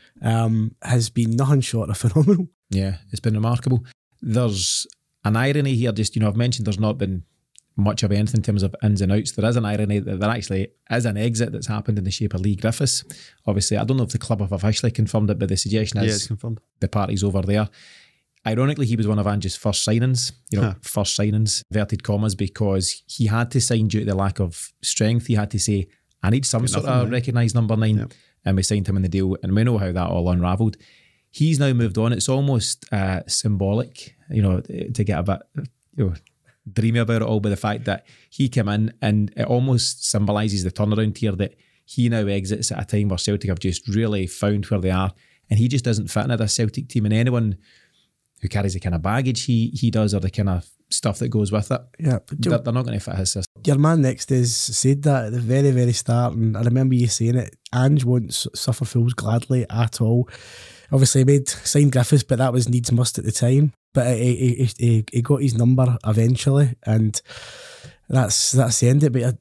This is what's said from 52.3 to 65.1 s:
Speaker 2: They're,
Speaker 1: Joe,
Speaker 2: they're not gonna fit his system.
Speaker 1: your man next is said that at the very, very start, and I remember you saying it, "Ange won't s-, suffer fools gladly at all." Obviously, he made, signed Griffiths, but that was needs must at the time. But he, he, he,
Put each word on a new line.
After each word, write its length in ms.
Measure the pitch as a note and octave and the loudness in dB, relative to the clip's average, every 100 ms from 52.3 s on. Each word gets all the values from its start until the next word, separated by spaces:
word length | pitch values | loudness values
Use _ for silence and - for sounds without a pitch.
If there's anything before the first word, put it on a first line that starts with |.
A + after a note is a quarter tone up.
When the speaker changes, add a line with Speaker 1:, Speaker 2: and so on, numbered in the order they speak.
| D3 | -4
Speaker 2:
They're, 160 | E3+ D3 | 0 0
Speaker 1:
Joe, 60 | |
Speaker 2:
they're 100 | A#2+ | 0
not 120 | B2 A#2+ | -2 -2
gonna 140 | G#2+ | -6
fit 160 | - G2 | -6 -4
his 160 | F#2+ | -4
system. 300 | G2+ - - D3 | -4 -8 -6 0
Speaker 1:
your 120 | C#3 | 2
man 240 | D#3 E3 | 4 4
next 300 | C3 B2+ - | 2 0 0
is 240 | C3 A#2+ - | 2 2 0
said 460 | - G#2+ C3 C#3+ | -4 0 2 2
that 220 | D3 C3+ A2 | 2 0 0
at 60 | |
the 60 | A#2+ | -4
very, 320 | A#2 C3+ C#3 | 0 2 4
very 200 | B2+ B2 | 4 2
start, 400 | A#2 - A#2+ A#2+ | 2 0 0 2
and 220 | A#2 A2 G#2+ | 0 0 2
I 40 | |
remember 340 | A#2 B2+ C3 B2 | 2 2 4 2
you 120 | A#2 | 2
saying 280 | - A#2 B2 | 0 0 0
it, 200 | - - - B2 | -2 -12 -6 2
"Ange 300 | C3+ D3 A#2+ | 4 4 4
won't 240 | B2 A2+ | 0 0
s-, 180 | - - - | -6 -6 -6
suffer 300 | - - A#2+ | -4 -2 0
fools 280 | A#2+ A#2+ | 0 0
gladly 520 | A#2+ G#2+ A#2 - B2+ - | 0 0 -2 0 -2 0
at 300 | A2+ A#2 - | -2 -2 0
all." 280 | A2+ A#2+ A#2+ - - - - - - | 2 2 0 -6 -20 -20 -20 -18 -2
Obviously, 300 | C3+ C3+ C3+ | 2 4 4
he 40 | C3 | 4
made, 240 | C#3+ C#3 | 4 2
signed 420 | - - D3 C#3+ | -6 0 4 4
Griffiths, 320 | B2 A#2+ C#3+ | 4 4 2
but 140 | - B2 | 2 0
that 160 | C3 | 2
was 160 | B2 A#2 | 0 0
needs 220 | B2 A#2+ | 0 2
must 240 | A#2+ B2 - | 2 0 -2
at 80 | G#2+ | -4
the 60 | |
time. 400 | - B2 C3+ D3 - _ | 0 2 4 2 0 _
But 220 | C3 A#2+ A#2 | -2 0 2
he, 180 | B2 A#2+ | 2 2
he, 300 | B2+ A#2+ A#2+ - | 2 2 0 0
he, 280 | A#2+ A2+ G#2+ | 2 2 2